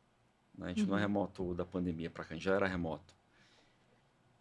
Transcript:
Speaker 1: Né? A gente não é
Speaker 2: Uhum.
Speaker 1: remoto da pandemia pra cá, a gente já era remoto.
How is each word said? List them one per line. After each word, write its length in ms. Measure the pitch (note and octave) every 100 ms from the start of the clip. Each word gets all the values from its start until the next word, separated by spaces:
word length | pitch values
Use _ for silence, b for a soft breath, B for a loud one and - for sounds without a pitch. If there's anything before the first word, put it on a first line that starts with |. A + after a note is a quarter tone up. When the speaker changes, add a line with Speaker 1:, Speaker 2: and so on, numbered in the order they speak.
| _ _ _ _ _ -
Speaker 1:
Né? 100 | F2+
A 20 |
gente 140 | F#2+ G3
não 80 | G2
é 20 |
Speaker 2:
Uhum. 40 |
Speaker 1:
remoto 520 | G#2 G2+ F#2+ - F2+
da 120 | F2 F2+
pandemia 440 | F#2 F2+ E2 E2
pra 140 | -
cá, 80 | D#2+
a 20 | E2
gente 60 |
já 120 | F#2 G2
era 120 | G2
remoto. 480 | F2+ E2+ D#2 - - _ b b b b b b b _ _ _ _